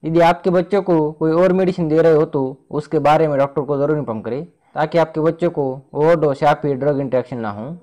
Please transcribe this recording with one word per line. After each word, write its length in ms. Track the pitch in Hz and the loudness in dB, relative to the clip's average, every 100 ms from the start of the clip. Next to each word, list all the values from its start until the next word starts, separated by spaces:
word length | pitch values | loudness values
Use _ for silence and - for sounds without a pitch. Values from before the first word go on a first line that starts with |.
यदि 160 | 151 165 | 0 4
आपके 280 | 170 175 190 | 4 4 0
बच्चों 320 | 180 175 202 | 0 0 -2
को 300 | 190 170 151 | 0 0 0
कोई 180 | 156 160 | -2 -2
और 200 | 160 185 | 2 2
मेडिसिन 340 | 185 185 185 165 | 2 0 -2 0
दे 140 | 156 | 2
रहे 120 | 165 | 4
हो 120 | 156 160 | 4 2
तो 160 | 156 131 139 _ | -2 -4 -8 _
उसके 280 | 143 151 160 | -10 -4 -2
बारे 260 | 143 156 156 | 2 2 2
में 100 | 143 | 0
डॉक्टर 240 | 139 147 | -2 -2
को 160 | 135 143 | -4 -2
जरूर 200 | 143 151 | 0 -2
इन्फॉर्म 240 | 127 110 | -4 -8
करें 220 | 110 123 170 _ _ - | -8 -10 -10 _ _ -6
ताकि 220 | 156 170 | -2 0
आपके 240 | 160 160 | 0 0
बच्चों 280 | 156 160 175 | -2 0 -4
को 200 | 170 135 131 - | -2 -4 -6 -10
ओवरडोज 500 | 139 156 170 147 135 | -2 2 2 2 0
या 100 | 147 147 | 0 0
फिर 220 | 147 135 | -2 -2
ड्रग 220 | 135 139 | -2 -2
इंटरेक्शन 380 | 139 127 123 127 | -2 -4 -4 -8
ना 140 | 110 | -8
हो। 240 | 101 117 175 | -8 -12 -14